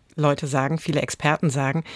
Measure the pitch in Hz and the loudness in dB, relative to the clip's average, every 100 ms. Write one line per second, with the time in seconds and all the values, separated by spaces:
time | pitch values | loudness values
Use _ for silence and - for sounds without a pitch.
0 | _ - 151 143 147 139 139 160 - 147 | _ 0 2 2 0 0 0 -2 -2 -2
1 | - - 151 156 165 135 135 160 - | -2 -2 0 2 2 0 0 -2 -4